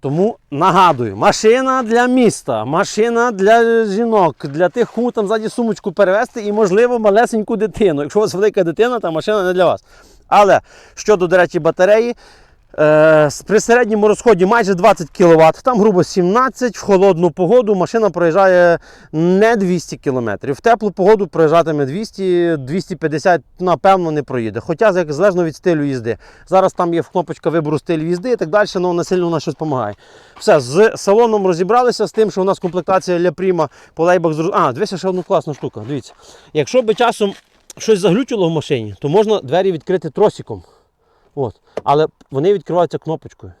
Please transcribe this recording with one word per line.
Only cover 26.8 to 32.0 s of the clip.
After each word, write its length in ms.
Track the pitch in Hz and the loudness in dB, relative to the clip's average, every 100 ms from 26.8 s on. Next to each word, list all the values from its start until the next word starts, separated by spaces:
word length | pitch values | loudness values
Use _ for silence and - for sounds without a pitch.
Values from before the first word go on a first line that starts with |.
| 175 | -4
є 80 | 170 | -2
кнопочка 480 | 143 185 170 160 170 | -4 -6 -6 -6 -4
вибору 280 | 160 147 151 | -2 -2 -6
стилю 240 | - 165 | -4 -4
їзди 280 | 160 175 220 | -4 -6 -4
і 60 | 240 | -4
так 120 | 165 | -2
далі, 200 | 208 208 | -2 -2
але 180 | 190 180 | -2 -2
не 120 | 175 | -2
сильно 200 | 160 185 | -2 -2
вона 160 | 175 165 | -2 -4
щось 140 | - | -6
допомагає. 400 | 147 156 131 104 104 _ - _ - | -8 -6 -6 -6 -10 _ -20 _ -8
Все, 220 | - 165 | 2 2
з 320 | 123 151 220 - | 2 2 2 2
салоном 500 | - 208 233 214 190 | 0 2 2 2 0
розібралися, 600 | 165 180 240 247 - | -2 0 2 2 -2